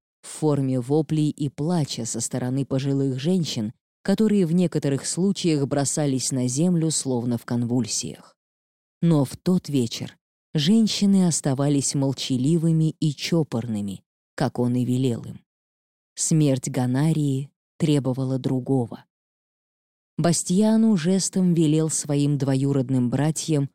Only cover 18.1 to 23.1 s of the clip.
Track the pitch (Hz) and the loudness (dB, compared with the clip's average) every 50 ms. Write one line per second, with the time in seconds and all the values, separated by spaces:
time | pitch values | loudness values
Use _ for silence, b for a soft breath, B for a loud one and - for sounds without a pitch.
18.1 | 127 127 135 131 131 131 127 143 139 131 123 131 135 135 120 113 - - - _ | -2 -2 -2 -4 -4 -4 -2 -2 -2 -2 -2 0 0 0 0 -2 -6 -14 -18 _
19.1 | _ _ _ _ _ _ _ _ _ _ _ _ _ _ _ _ _ _ _ _ | _ _ _ _ _ _ _ _ _ _ _ _ _ _ _ _ _ _ _ _
20.1 | _ - 160 170 165 - - - 180 185 214 214 220 220 220 226 214 180 147 175 | _ -2 0 0 0 0 0 0 0 2 4 4 4 4 4 4 2 2 2 0
21.1 | 190 196 175 - - 196 185 180 170 160 165 151 151 156 160 160 151 - - 143 | 0 0 0 -2 0 0 2 2 4 4 4 4 4 2 2 0 -2 -4 -4 -2
22.1 | 147 143 143 143 147 139 139 135 135 135 135 139 139 139 127 123 135 127 123 120 | 0 0 2 2 0 0 0 0 0 2 0 2 0 0 0 0 0 0 0 0